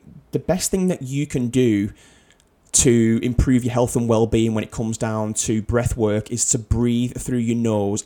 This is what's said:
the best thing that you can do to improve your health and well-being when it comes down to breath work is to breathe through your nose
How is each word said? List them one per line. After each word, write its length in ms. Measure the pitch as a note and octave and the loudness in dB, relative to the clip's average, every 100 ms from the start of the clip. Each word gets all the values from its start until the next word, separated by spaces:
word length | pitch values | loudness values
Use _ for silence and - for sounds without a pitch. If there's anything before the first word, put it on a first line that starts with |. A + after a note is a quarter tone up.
| - - - | -20 -20 -6
the 60 | C#3+ | -4
best 320 | - F3+ - | -2 -2 0
thing 180 | F#3+ F#3 | 0 0
that 140 | F3 | -2
you 220 | B2+ C#3 D3 | -4 -4 -2
can 220 | C#3+ A#2+ | -2 0
do 460 | B2+ B2 G2+ G#2 - - _ _ _ _ _ _ | 2 4 2 0 -8 -20 _ _ _ _ _ _
to 460 | - C3+ A#2+ A2+ A2+ | 2 4 4 4 2
improve 400 | B2 A#2+ C3+ B2+ | 0 0 2 2
your 100 | B2 | 2
health 220 | A#2+ B2 B2 | 0 0 0
and 140 | A#2 | 2
well-being 440 | A2+ A2+ A#2 A2+ | 2 2 2 2
when 100 | G#2+ | 0
it 80 | - | -4
comes 260 | - A2 A2 | -6 -6 -4
down 360 | A2+ A2 G#2+ | -4 -4 -4
to 280 | A2 - A2 | -4 -2 -2
breath 340 | G#2 A#2+ B2 B2 | 0 0 0 0
work 340 | G#2+ G#2+ - | 0 0 -2
is 140 | A#2 - | -4 -2
to 100 | B2 | -4
breathe 580 | A2 A2+ A#2+ A#2+ B2 B2 | -6 -2 0 0 -2 -6
through 200 | - B2 | -4 -2
your 180 | A#2 A#2+ | -2 0
nose 480 | A2+ G#2+ G2+ G#2 | 0 0 -2 -4